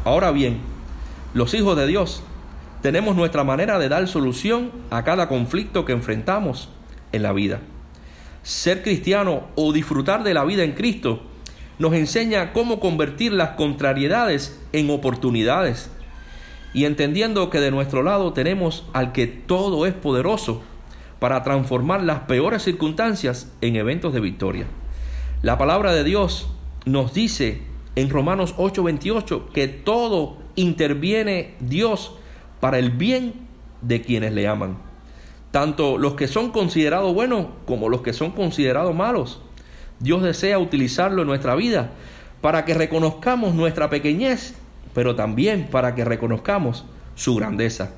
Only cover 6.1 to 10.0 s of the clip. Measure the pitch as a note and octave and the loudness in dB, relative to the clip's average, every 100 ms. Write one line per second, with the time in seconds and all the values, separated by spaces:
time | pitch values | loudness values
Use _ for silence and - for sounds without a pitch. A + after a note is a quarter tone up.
6.1 | A2 A#2 G3 F#3+ B2 - - - - - | -2 0 0 0 -4 -10 -16 -20 -20 -6
7.1 | A2 G#2 G2 G2+ F#2+ - - - - - | -2 0 2 0 -2 -8 -16 -18 -20 -20
8.1 | - - - - - E3+ F#3 - F3+ - | -20 -18 -16 -8 -2 0 2 2 0 2
9.1 | G3 G3 D3 - - D3+ D3+ D3+ D3+ | 2 2 0 -4 0 2 2 2 0